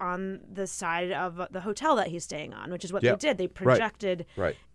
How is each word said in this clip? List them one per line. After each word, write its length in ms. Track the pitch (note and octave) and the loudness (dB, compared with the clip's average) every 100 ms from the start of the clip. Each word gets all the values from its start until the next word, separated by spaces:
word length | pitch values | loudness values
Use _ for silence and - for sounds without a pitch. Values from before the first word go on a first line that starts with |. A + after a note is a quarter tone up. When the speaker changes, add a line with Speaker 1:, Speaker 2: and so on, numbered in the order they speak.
Speaker 1:
on 400 | F3+ F3+ F#3+ F#3+ - | -4 -4 -6 -8 -10
the 140 | F#3+ F#3+ | -8 -6
side 460 | - F3+ E3+ F3+ | -4 -2 -2 -2
of 280 | D#3 F3+ F3 F#3 | -2 -4 -6 -8
the 80 | F#3 | -6
hotel 340 | F#3+ G#3 D#4 | -6 0 2
that 140 | B3+ - | 4 2
he's 160 | E3+ | -2
staying 280 | - D#3 D3+ | -8 -8 -10
on, 200 | - A2 | -10 -8
which 120 | F3 | -8
is 80 | F3 | -4
what 120 | F#3+ | 2
Speaker 2:
Yeah. 80 | A#2+ | 4
Speaker 1:
they 40 | F#3+ | 4
did. 200 | D4+ F#3+ | 2 0
They 60 | F3+ | -2
Speaker 2:
Right. 80 | |
Speaker 1:
projected 720 | - F#3 C#3+ A3 - G3 F3 E3 - | 2 6 6 4 -2 -2 -2 -4 0
Speaker 2:
Right. 200 | F2 - - | 0 0 -4